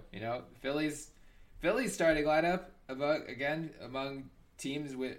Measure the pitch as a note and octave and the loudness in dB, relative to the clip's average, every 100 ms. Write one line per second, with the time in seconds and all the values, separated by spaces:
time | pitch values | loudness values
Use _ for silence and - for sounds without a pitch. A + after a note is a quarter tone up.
0 | - - A2+ B2 - - C3+ D3 D3+ D3 | -10 -8 -4 -4 -6 -8 -2 0 0 -2
1 | - - - - - - D#3+ A3+ A#3 - | -10 -18 -20 -20 -20 -4 0 2 0 4
2 | E3 D#3 D3 D#3 E3+ F#3 - - - C3 | 4 6 6 4 4 2 -2 -16 -10 -2
3 | C#3+ D#3 - B2 C#3+ D#3 D#3+ - B2 C3 | 2 2 -2 -4 -2 -2 -4 -10 -8 -6
4 | C#3 C#3 C3 - - - C3+ C#3+ D3 B2+ | -6 -6 -12 -18 -20 -10 -6 -4 -4 -4
5 | C3 | -6